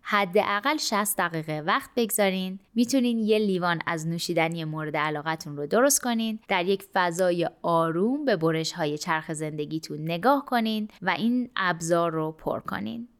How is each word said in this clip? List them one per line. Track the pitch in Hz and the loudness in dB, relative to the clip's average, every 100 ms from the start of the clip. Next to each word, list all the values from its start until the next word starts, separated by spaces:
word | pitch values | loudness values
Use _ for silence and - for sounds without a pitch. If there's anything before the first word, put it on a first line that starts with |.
حداقل | - 208 202 202 - 202 269 311 | 0 0 4 2 2 0 0 0
شصت | - 208 208 - | 0 0 0 0
دقیقه | 175 165 156 156 156 | -2 -2 -4 -4 0
وقت | 240 - - | 0 0 -2
بگذارین. | 226 - 196 190 185 190 _ | 0 2 2 2 -4 -8 _
می‌تونین | 220 240 277 240 233 | 0 2 2 2 0
یه | 214 220 | 2 2
لیوان | 208 185 175 165 - | 2 2 0 0 -2
از | 165 160 | -4 -2
نوشیدنی | 170 - 170 160 170 | -4 -2 0 0 0
مورد | 156 156 151 151 | -6 -6 -4 -2
علاقتون | 151 151 156 160 156 143 | -2 -2 -4 -6 -6 -8
رو | 147 | 0
درست | 202 277 277 | 4 4 2
کنین، | 247 226 226 220 - | 0 -2 -2 -6 -2
در | 185 180 | 0 2
یک | 196 - | 0 0
فضای | 202 175 170 185 175 165 - | 0 2 2 2 2 0 -2
آروم | 175 165 165 165 214 285 | 0 2 2 2 0 0
به | 277 190 | 0 2
برش‌های | 160 160 160 170 151 147 | 2 0 -2 -2 -4 -2
چرخ | - 160 160 | -2 -2 -2
زندگیتون | 156 156 151 151 160 - 151 | -6 -6 -6 -6 -6 -6 -8
نگاه | 156 170 220 277 269 | -4 0 2 2 2
کنین | 240 220 220 214 - | 0 0 -2 -4 -4
و | 180 | -2
این | 175 226 247 240 - | 0 2 0 -2 -2
ابزار | 185 170 165 170 170 | 0 0 2 2 2
رو | 160 156 | 0 -4
پر | 156 - 113 | -4 -6 -4
کنین. | - - 208 233 240 _ | -6 -8 -8 -8 -12 _